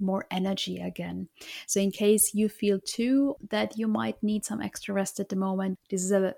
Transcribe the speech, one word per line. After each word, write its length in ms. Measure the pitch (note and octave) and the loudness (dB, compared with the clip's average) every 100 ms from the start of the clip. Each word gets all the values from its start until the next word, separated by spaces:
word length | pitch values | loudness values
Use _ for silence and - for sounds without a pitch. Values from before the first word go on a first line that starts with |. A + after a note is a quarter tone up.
more 260 | F#3+ G3 - | 0 0 -2
energy 500 | F#3 F#3+ F#3+ F#3 F3+ | -2 0 -2 -4 -4
again. 480 | F3+ F3 F3 F3+ F#3 _ - - - | -6 -6 -8 -8 -10 _ -16 -14 -2
So 100 | G3+ | 0
in 140 | G3 | 0
case 420 | - G#3 G#3+ - | 4 4 6 4
you 140 | G#3 G#3+ | 2 0
feel 320 | - G3+ G3 | 0 0 0
too 560 | - - A#3+ C4+ C#4 - G#3 | -2 -2 2 4 2 -2 -4
that 280 | G#3+ G#3+ G#3+ | -2 -2 -2
you 80 | A3+ | 0
might 340 | A3 A3+ - | 0 0 0
need 220 | G#3+ G#3+ | 0 0
some 160 | - G#3+ | -2 -4
extra 320 | G#3 - - | -6 -8 -4
rest 280 | G3 G3 - | -2 -2 -4
at 80 | G3 | -4
the 80 | F#3+ | -2
moment, 420 | F#3+ F#3+ F#3+ F#3 _ | 0 0 -2 -4 _
this 140 | F#3+ | -4
is 80 | F#3 | 2
a 240 | G3+ F#3+ | 2 2